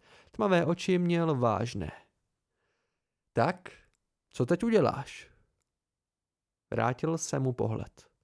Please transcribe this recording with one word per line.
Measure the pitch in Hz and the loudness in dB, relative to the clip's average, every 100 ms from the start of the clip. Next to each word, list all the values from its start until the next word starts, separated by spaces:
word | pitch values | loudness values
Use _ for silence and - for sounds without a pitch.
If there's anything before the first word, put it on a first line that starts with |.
| _ - _ | _ -20 _
tmavé | - 208 180 160 | -2 2 4 2
oči | 175 - 185 | 0 0 0
měl | 175 170 165 135 | 2 2 2 2
vážné. | 120 98 117 101 78 - _ _ _ _ _ _ _ _ _ _ _ _ _ | 2 0 -2 -6 -8 -10 _ _ _ _ _ _ _ _ _ _ _ _ _
"Tak, | - 131 190 - - _ _ _ _ _ | 0 0 -2 -10 -20 _ _ _ _ _
co | - 127 | -4 0
teď | 175 | 0
uděláš?" | 233 220 131 - 135 - - _ _ _ _ _ _ _ _ _ _ _ _ _ _ | 2 4 4 0 -6 -16 -20 _ _ _ _ _ _ _ _ _ _ _ _ _ _
Vrátil | 113 113 127 156 165 | -2 0 0 -2 -4
jsem | - 139 | -4 -2
mu | 131 | -2
pohled. | 123 110 107 - - - _ | -2 -2 -4 -8 -16 -20 _